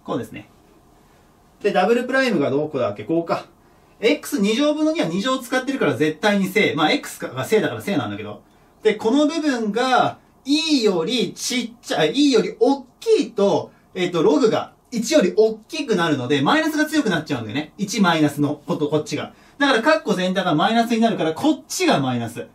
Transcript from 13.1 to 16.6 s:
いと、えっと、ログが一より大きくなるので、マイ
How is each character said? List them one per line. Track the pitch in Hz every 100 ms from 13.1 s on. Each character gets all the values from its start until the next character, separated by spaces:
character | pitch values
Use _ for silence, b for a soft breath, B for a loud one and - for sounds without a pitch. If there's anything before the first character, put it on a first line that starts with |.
| 427
い | 254
と、 | - 196 151 - b b
え | 185 175
っ |
と、 | 170
ロ | 170 285
グ | 240
が | 151 - _ _
一 | 233 -
よ | 311
り | 185 196
大 | 220 214 -
き | 311 269
く | 190
な | 170
る | 139
の | 123
で、 | 147
マ | -
イ | 285